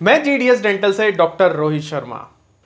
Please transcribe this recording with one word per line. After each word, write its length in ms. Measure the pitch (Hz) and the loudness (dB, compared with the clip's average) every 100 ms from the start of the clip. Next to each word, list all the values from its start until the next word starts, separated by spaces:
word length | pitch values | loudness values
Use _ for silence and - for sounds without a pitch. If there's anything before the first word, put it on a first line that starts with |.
मैं 220 | 180 302 | 2 2
जीडीएस 360 | 285 277 247 233 | 2 0 2 2
डेंटल 300 | 208 196 202 | 0 0 0
से 180 | 196 214 | 0 0
डॉक्टर 400 | 180 165 - 180 | 2 0 2 0
रोहित 300 | 151 156 151 | 2 -2 -4
शर्मा। 440 | 151 147 120 110 - _ _ _ | -6 -8 -8 -12 -16 _ _ _